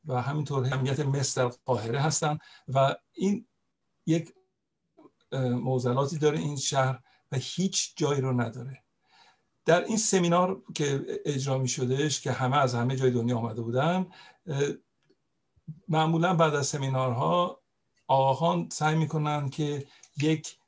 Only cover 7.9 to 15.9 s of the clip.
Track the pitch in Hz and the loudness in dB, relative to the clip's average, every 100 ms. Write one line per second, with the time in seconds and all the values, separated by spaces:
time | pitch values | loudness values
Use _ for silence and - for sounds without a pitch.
7.9 | - 151 139 131 123 117 123 123 135 _ | -2 0 2 0 0 -2 -6 -12 -14 _
8.9 | _ _ _ - _ _ _ - 170 175 | _ _ _ -20 _ _ _ 4 4 4
9.9 | 220 - 196 175 170 180 190 - - 147 | -2 2 2 4 4 2 -2 -10 -4 -2
10.9 | 139 - - - 139 139 131 131 - 127 | -2 -4 -6 -4 -4 -2 -2 -2 -2 -2
11.9 | 135 151 143 143 120 127 143 135 117 123 | 0 0 -2 -4 -2 0 2 2 0 -2
12.9 | 135 131 120 117 120 117 113 113 123 151 | 2 2 2 0 -2 -2 -6 -4 0 2
13.9 | 180 185 - - _ - 139 143 - _ | 0 -2 -8 -20 _ -8 -2 -2 -4 _
14.9 | _ _ _ _ _ _ _ - - - | _ _ _ _ _ _ _ -18 -16 -2